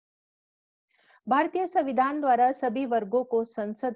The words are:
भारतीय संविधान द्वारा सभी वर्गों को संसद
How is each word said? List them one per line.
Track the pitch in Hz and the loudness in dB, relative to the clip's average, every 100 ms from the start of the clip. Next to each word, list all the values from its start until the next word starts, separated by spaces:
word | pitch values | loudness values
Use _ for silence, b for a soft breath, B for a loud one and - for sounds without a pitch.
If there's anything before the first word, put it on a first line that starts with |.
| _ _ _ _ _ _ _ _ _ b b b - | _ _ _ _ _ _ _ _ _ b b b 0
भारतीय | 262 320 359 370 | 0 2 -2 -2
संविधान | 370 277 254 262 302 | 0 0 0 0 0
द्वारा | 285 240 247 | 2 4 4
सभी | 262 254 226 269 | 2 -2 -2 -2
वर्गों | 233 208 233 | -2 0 -2
को | 254 226 | 0 -2
संसद | 226 - 208 220 254 | -2 -6 -8 -6 -6